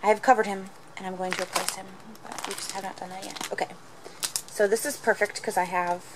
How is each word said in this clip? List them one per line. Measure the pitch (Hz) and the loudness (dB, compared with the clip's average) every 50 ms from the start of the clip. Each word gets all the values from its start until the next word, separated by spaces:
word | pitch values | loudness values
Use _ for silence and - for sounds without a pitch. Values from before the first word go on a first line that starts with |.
| - | 8
I | |
have | 202 214 208 | 6 6 6
covered | - - 254 220 214 | 10 8 8 8 8
him, | 202 202 196 190 190 - - - - - | 2 0 -4 -6 -10 -14 -18 -20 -14 -12
and | - 196 | -8 -6
I'm | 190 190 | -6 -4
going | 180 185 185 | -2 -2 -2
to | 185 - | 0 -2
replace | 185 - - - 185 - - | -2 0 0 0 0 0 -4
him, | - 190 185 185 190 - 220 220 - | -6 -10 -12 -14 -16 -16 -16 -16 -16
but | - - - - - | -14 -12 -10 -8 -8
we | 196 196 | -8 -6
just | - - - | -6 -6 -6
have | - 196 196 | -6 -6 -6
not | 190 - | -6 -8
done | - 190 185 | -8 -10 -10
that | 185 190 196 | -10 -10 -10
yet. | - - - - - | -10 -8 -8 -6 -6
Okay, | - - - - - - - - - - - - - - - - - - - | -4 -4 -4 -4 -6 -16 -16 -18 -18 -16 -16 -16 -10 -6 -6 -4 -4 -4 -6
so | - - - 214 202 | -6 2 2 4 4
this | 208 226 - | 4 2 2
is | 494 - | -4 -4
perfect | - - 226 208 - 208 208 - - | 0 2 2 4 4 2 0 0 -4
'cause | - 226 208 | -6 0 2
I | 185 180 | 2 0
have | 180 185 180 175 175 175 180 - - - | 2 2 0 2 2 0 -2 -4 -12 -16